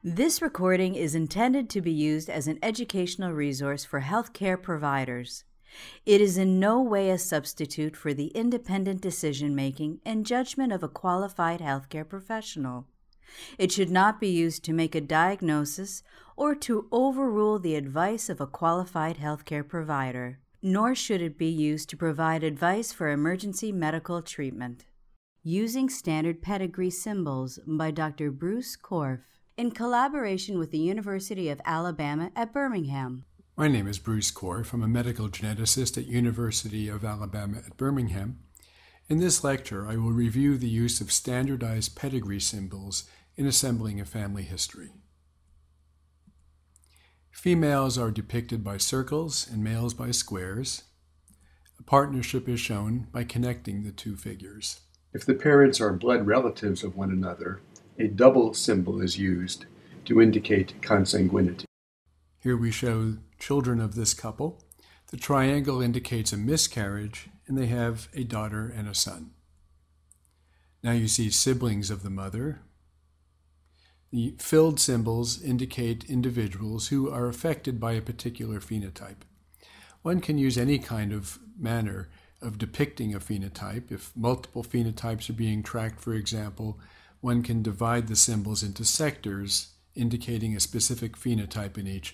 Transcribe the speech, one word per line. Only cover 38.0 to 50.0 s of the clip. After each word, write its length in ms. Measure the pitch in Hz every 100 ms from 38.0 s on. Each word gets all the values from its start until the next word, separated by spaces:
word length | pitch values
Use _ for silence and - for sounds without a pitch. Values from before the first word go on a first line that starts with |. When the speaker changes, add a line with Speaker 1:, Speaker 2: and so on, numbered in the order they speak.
| 117 90 101 127 - _ - - - - -
Speaker 2:
In 120 | 156
this 260 | 180 - 143
lecture, 420 | 135 - 98 104
I 80 | 113
will 160 | 113
review 460 | 117 120 117 143 135
the 100 | 123
use 320 | 110 120 -
of 100 | 104
standardized 840 | - - 123 135 135 113 110 - -
pedigree 460 | 143 131 98 101
symbols 640 | - 107 95 95 98 98 - - _ -
in 100 | 139
assembling 540 | 127 135 120 110 101
a 20 |
family 400 | 98 110 101 101
history. 480 | 92 87 - - 80 - _ _ _ _ _ _ _ _ _ _ _ _ _ _ _ _ _ _ _ _ _ _ _
Females 640 | - 180 170 151 139 135 123
are 140 | 113
depicted 500 | 110 104 120 120 117
by 140 | 101 98
circles 760 | - 131 131 151 165 - -
and 140 | 110
males 300 | 107 113 117
by 180 | 120